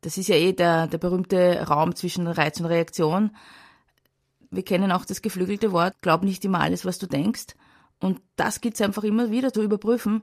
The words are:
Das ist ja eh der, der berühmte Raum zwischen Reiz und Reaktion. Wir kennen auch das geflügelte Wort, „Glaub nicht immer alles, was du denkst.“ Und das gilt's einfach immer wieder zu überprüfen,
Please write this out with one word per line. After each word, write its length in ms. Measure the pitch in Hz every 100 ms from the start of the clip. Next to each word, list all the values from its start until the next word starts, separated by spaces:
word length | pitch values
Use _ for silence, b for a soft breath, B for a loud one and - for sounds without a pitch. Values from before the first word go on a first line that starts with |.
Das 140 | 175 170
ist 120 | 185
ja 80 | 175
eh 160 | 175
der, 340 | 190 175 165 165
der 120 | 165
berühmte 680 | 180 180 180 190 180 175 -
Raum 280 | 147 160
zwischen 320 | 170 180 185 170
Reiz 340 | 170 151 -
und 60 | 165
Reaktion. 720 | 170 165 - 160 175 208 208 B B B B B _ _ _ _ _ _
Wir 140 | 185
kennen 280 | 190 180 196
auch 120 | 180
das 180 | - 196
geflügelte 500 | 220 185 185 202 220
Wort, 240 | 180 175 -
„Glaub 220 | - 165
nicht 220 | 196 190
immer 160 | 196 185
alles, 240 | 156 175
was 140 | 185 180
du 80 | 185
denkst.“ 480 | - 196 233 - - b b b _
Und 200 | 190 185 _ -
das 240 | 254 -
gilt's 200 | 240 208
einfach 220 | 202 208
immer 280 | 214 214 240
wieder 220 | 226 262
zu 100 | 233
überprüfen, 600 | 214 208 208 233 208 220